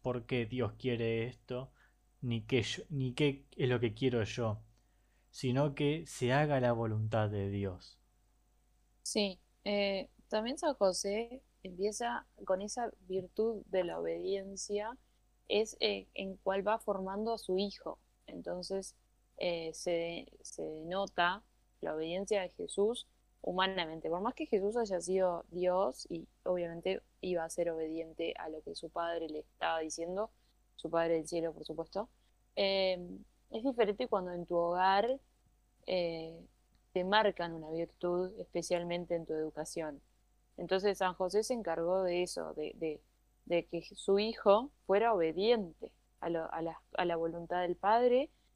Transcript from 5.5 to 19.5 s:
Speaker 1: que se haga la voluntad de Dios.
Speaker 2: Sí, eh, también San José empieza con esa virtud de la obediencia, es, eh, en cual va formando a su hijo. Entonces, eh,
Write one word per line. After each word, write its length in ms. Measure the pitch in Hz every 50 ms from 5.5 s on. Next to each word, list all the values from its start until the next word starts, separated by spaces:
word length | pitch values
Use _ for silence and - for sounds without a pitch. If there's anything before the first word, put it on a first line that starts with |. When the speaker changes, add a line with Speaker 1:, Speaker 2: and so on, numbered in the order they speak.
| 123 135 147 151 139
Speaker 1:
que 300 | - 147 143 151 165 165
se 260 | - - - 127 123
haga 280 | 127 143 151 147 143 131
la 120 | 127 120
voluntad 560 | 120 113 117 110 110 107 110 110 113 113 107 104
de 220 | 104 101 98 98
Dios. 480 | 101 101 98 95 87 85 - - - _ _ _ _ _ _ _ _ _ _ _ _ _ _ _ _ _ _ _ _ _
Speaker 2:
Sí, 380 | - - - 220 208 196 185 - _ _ _ _ -
eh, 440 | 208 208 202 202 196 196 190 - - _ - _ -
también 280 | - 214 220 240 285
San 180 | 320 359 311 262
José 680 | - 202 190 180 - - 196 202 220 233 233 247 269 - _ _ _
empieza 640 | - 190 180 175 196 214 208 - 240 240 240 240 - _ _ - 202
con 180 | - 190 185
esa 300 | 202 208 - 247 240 220 - - - 180
virtud 540 | 185 190 180 180 - - 220 226 226 202 -
de 180 | - - 185 175
la 140 | 170 165 170
obediencia, 1000 | 170 165 165 170 175 185 196 196 190 196 196 190 - - 202 202 208 226 254 - _ _ _ _ _ _ _ _ _ -
es, 280 | - 208 220 220 - -
eh, 300 | - 214 202 196 - - -
en 220 | - 196 190 190 -
cual 280 | - 196 190 196 190
va 140 | 202 220 226
formando 520 | - 214 196 190 190 190 196 202 220 233
a 60 | 233 214
su 200 | - - 185 190
hijo. 420 | 202 196 - - - 160 - - _ _ _ _ _
Entonces, 720 | - 180 175 165 180 175 180 180 - 190 196 185 - - _ _ _ _ _ _ _ _
eh, 340 | - - 180